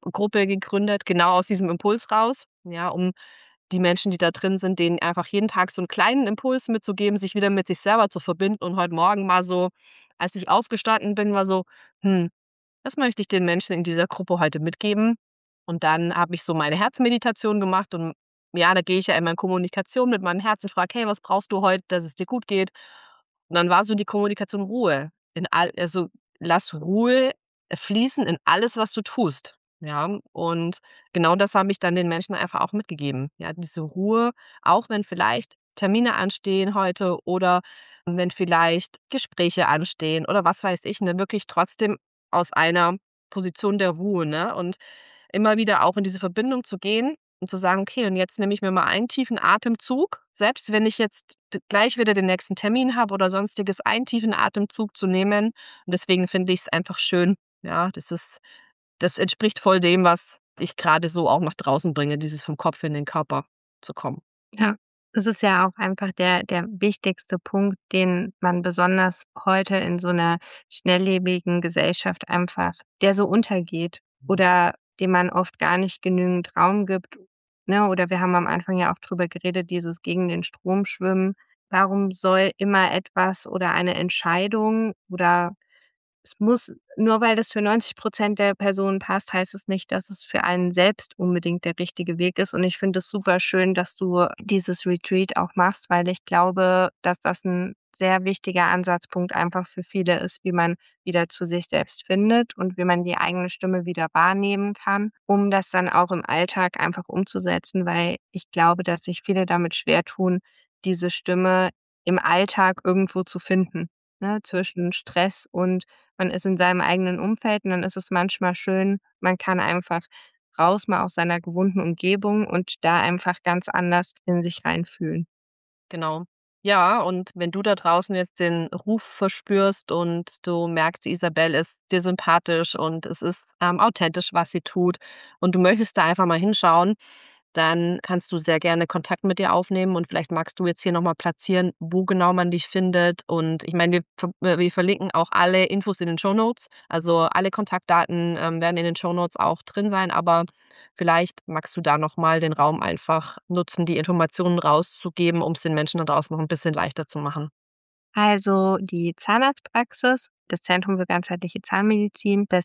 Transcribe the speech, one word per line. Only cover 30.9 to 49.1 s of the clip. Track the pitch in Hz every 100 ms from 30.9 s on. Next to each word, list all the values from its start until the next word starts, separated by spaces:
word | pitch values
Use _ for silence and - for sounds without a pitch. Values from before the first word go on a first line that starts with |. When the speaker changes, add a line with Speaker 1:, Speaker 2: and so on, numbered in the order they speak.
| - _
Speaker 1:
genau | 180 165 180
das | 202 208
habe | 196
ich | 202
dann | 180 180
den | 175
Menschen | 170 185 202
einfach | 175 -
auch | -
mitgegeben. | 208 208 156 143 131 139 -
Ja, | 165
diese | 165 170 -
Ruhe, | 156 180 196 226 240 - - -
auch | - 185 -
wenn | 214
vielleicht | 208 175 110 233 - - _ -
Termine | 196 214 240 -
anstehen | 185 - 202 190 190 202
heute | 190 180 190 175 -
oder | 180 185 180 - - - - -
wenn | 175 180
vielleicht | - 180 170 165 170 - - _
Gespräche | 269 - - 175 175 -
anstehen | 151 180 - 160 160 156
oder | 202 170
was | 185
weiß | 202 180 -
ich, | 208
ne, | 190 175
wirklich | 196 208 -
trotzdem | - 180 - 214 202 _ _ _
aus | 175 170
einer | - 160 175 170 185 - _ _
Position | 202 185 - 208 202
der | 185
Ruhe, | 160 190 190 156
ne? | 151 196 -
Und | 180 190 - - - _ _
immer | - 214 214
wieder | 220 202
auch | 160 196
in |
diese | 196 185
Verbindung | 190 180 247 254
zu | - 185
gehen | 196 220 262 311 _ _
und | 185
zu | 190
sagen: | 185 190
„Okay, | 196 - 220
und | 185
jetzt | 185 -
nehme | 202
ich | 202
mir | 196
mal | 185 -
einen | 190
tiefen | 240